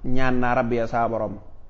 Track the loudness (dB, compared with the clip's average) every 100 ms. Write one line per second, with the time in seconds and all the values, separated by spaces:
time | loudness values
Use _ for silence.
0 | 2 4 4 2 2 0 0 -2 -2 -2
1 | -2 -2 -6 -8 -14 -16 -18